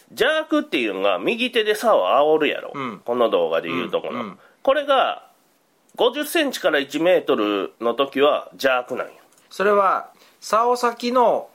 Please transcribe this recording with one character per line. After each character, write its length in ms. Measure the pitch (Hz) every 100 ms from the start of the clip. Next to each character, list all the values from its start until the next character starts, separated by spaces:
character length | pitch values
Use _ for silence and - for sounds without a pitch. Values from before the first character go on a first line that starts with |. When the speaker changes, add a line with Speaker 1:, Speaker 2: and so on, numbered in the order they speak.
| -
Speaker 1:
ジ 120 | 147
ャ 180 | 247 311
ー 20 |
ク 160 | 320 302
っ 40 |
て 140 | 294 147
い 100 | 113
う 60 |
の 80 | 95
が 160 | 98 90
右 340 | 131 233 247
手 120 | 233
で 100 | 214
竿 260 | 208 233 151
を 360 | 90 123 151 156
煽 20 |
る 100 | 135
や 140 | -
ろ。 100 | - 143
Speaker 2:
う 40 |
ん。 220 | 127 92
Speaker 1:
こ 120 | - 123
の 160 | 113
動 180 | 95 82
画 120 | 82
で 80 | 82
言 180 | 85 87
う 40 |
と 100 | 85
こ 100 | 82
の。 80 | 78
Speaker 2:
う 40 |
ん 20 | 107
う 20 |
ん。 60 | 85 _ _
Speaker 1:
こ 120 | - 294
れ 100 | 285
が 380 | 262 131 - - _ _ _ _ _ _ -
五 160 | 240
十 140 | 277 294
セ 180 | 339
ン 80 | 277
チ 100 | -
か 80 | 180
ら 80 | 151
一 220 | 135 151
メ 180 | 170 175
ー 80 | 147
ト 100 | 123
ル 380 | 104 101 87 -
の 140 | 117 117
時 260 | 139 131
は 300 | 147 117 -
ジ 140 | - 135
ャ 140 | 127
ー 20 |
ク 120 | 123 117
な 100 | -
ん 20 |
よ。 60 | - _ _ _
Speaker 2:
そ 140 | -
れ 80 | 202
は、 380 | 202 190 139 - - _ _
竿 340 | - 214 240 247
先 360 | 240 226 240
の 380 | 254 226 135 -